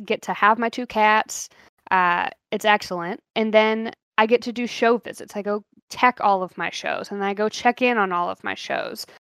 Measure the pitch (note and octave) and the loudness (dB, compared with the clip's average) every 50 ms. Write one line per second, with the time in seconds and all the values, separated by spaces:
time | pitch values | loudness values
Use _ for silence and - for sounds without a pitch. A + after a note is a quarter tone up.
0 | G3+ - G#3+ - - - F3+ - G#3 G#3 A3 A3+ A#3 A#3 - B3+ B3 - - G#3+ | -4 -4 -6 -4 -4 -6 0 2 4 4 4 2 0 -2 -4 -6 -8 -4 0 2
1 | G#3+ G#3+ G#3+ A3 - - - - - - _ _ _ _ _ _ _ - F#3+ F#3 | 4 4 4 2 0 -2 -8 -12 -14 -16 _ _ _ _ _ _ _ 0 2 2
2 | F3+ F3 F3 F3+ F2+ - - _ _ _ A3 G#3 - G#3+ G#3 G#3 - - F#3 F3 | 2 2 2 0 -2 -4 -6 _ _ _ -6 0 4 4 4 4 0 -4 -6 -6
3 | E3+ F3 A#3 - _ _ _ A3+ A3 A3 G#3 G#3+ A3 A3 A3 A3 A3+ A#3 - - | -6 -6 -8 -10 _ _ _ -2 0 4 4 4 4 4 2 -2 -4 -8 -10 -12
4 | _ _ _ A3 A3 G#3+ A#3+ A#3 - B3 G#3+ A#3+ A#3+ A3 - - A#3+ A3+ A#3+ G#3+ | _ _ _ 2 4 4 4 2 2 -4 -6 -6 -6 -6 -2 0 2 2 2 2
5 | - - - - - - - G#3 G3 G3+ G#3 G#3+ - _ _ _ _ _ - - | -2 -8 -14 -14 -16 -12 -12 -8 -6 -6 -6 -6 -8 _ _ _ _ _ -2 2
6 | B3 B3+ B3 - - G3+ G3 F#3 F#3 F3 - F#3 E3+ F3+ - - - - - - | 2 2 2 2 2 2 2 2 -2 -6 -6 -8 -8 -6 -6 -6 -6 -4 -4 -4
7 | - - G3+ G3+ G3 G3 G3 G3+ G#3+ G#3+ - - - A#3+ A#3+ - B3+ B3 A#3+ A3 | -6 -8 -8 -6 -4 -4 -2 -2 -2 -4 -4 0 0 0 2 2 0 0 2 2
8 | G3 F#3 F3+ F3 F3 F#3 F#3+ - - G3+ - - - - - - - - - - | 0 0 0 -2 -2 -4 -6 -6 -8 -8 -8 -8 -6 -6 -6 -4 -4 -6 -10 -12
9 | - - - - | -14 -16 -18 -20